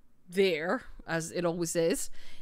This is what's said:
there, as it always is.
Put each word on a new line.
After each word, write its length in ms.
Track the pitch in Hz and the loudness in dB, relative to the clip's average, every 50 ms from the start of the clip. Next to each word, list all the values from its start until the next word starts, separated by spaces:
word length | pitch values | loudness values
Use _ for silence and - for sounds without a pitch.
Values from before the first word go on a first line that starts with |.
| - - - - - 180 | -20 -20 -20 -20 -14 -4
there, 540 | 175 190 196 190 165 147 160 180 233 254 - - - - - | 2 4 4 4 4 2 0 0 0 -2 -2 -8 -14 -12 -6
as 240 | - 165 165 160 165 | -4 -2 -2 -2 -2
it 140 | - 175 170 | -4 0 0
always 300 | 170 165 165 170 165 - | 0 0 0 -2 0 2
is. 340 | 170 165 165 240 - - - - - - - - - | 2 4 4 2 2 0 -2 -2 -2 -2 -4 -4 -4